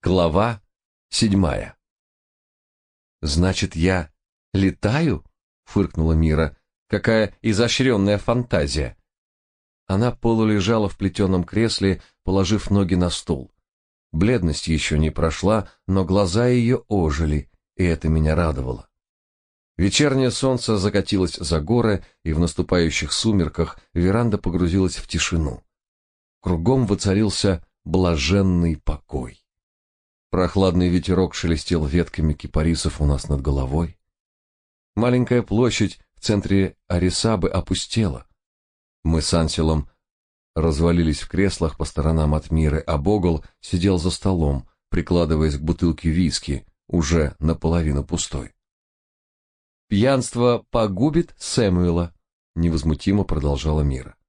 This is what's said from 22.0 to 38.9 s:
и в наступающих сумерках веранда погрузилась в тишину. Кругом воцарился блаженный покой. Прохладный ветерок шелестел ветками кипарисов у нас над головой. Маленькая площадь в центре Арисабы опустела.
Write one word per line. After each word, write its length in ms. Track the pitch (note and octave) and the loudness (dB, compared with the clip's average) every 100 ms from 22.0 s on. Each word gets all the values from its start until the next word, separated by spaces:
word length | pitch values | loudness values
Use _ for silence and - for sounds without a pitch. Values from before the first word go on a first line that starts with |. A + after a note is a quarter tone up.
| - _ | -6 _
и 80 | D#2+ | -4
в 80 | D#2 | 0
наступающих 720 | E2+ - F2+ F2+ E2 - D2+ | 0 -2 0 2 2 0 -4
сумерках 680 | - A2 G#2 D#2+ - D#2+ - _ | -2 0 2 0 -2 -4 -4 _
веранда 420 | E2+ F2 G#2+ A#2+ - | 0 2 2 0 -2
погрузилась 600 | - E2+ F2 F#2 F#2 - | -2 0 0 2 0 -2
в 100 | - | -8
тишину. 560 | E2+ - E2+ D2+ A#1+ _ _ _ _ _ _ _ _ | -6 -2 -2 -4 -6 _ _ _ _ _ _ _ _
Кругом 460 | F#2 E2+ F2 C3 A2+ | -4 -2 2 2 2
воцарился 800 | G2 G2+ G2 G#2+ - G2+ F2 - _ | 0 2 2 0 0 0 -2 -6 _
блаженный 920 | - E2+ F2+ D#2+ C#2+ G2+ F#2+ F2+ E2+ D#2 | -2 0 2 0 2 2 4 2 2 0
покой. 680 | - D2+ _ C#2+ B1 - _ _ _ _ _ _ _ _ _ | -4 -4 _ -10 -10 -16 _ _ _ _ _ _ _ _ _
Прохладный 560 | F2+ F2 G2 F#2+ F2 F2+ | 0 0 2 2 4 2
ветерок 460 | F2+ - F2+ F2+ | 2 2 0 0
шелестел 500 | - E2+ D#2+ - E2+ | -2 -2 -2 0 -2
ветками 480 | D2+ E2 E2 - D#2 | 0 0 -2 -2 -2
кипарисов 720 | D2+ D2 - D#2+ E2 E2 - | -2 -2 0 0 0 -2 -2
у 20 | |
нас 240 | D2 C#2 - | 0 0 -2
над 140 | C#2 | -2
головой. 560 | C2+ C#2 C2 D2+ E2 - _ _ _ _ _ _ _ _ _ - | -2 -2 -2 -2 -4 -8 _ _ _ _ _ _ _ _ _ -2
Маленькая 460 | A#2+ B2 A#2+ B2 | 2 2 2 0
площадь 580 | A2 G#2 B2 - G2 - _ | 0 0 2 2 -2 -4 _
в 80 | _ | _
центре 520 | - G#2 F#2+ G2 F#2+ - _ | 0 0 2 2 2 -4 _
Арисабы 600 | F2+ F2+ - A2+ A2 F2 | 0 0 0 0 0 0
опустела. 760 | F#2 - F#2 - - G#2 B1 - _ _ _ _ _ _ | -2 -4 -6 -4 -2 -2 -4 -14 _ _ _ _ _ _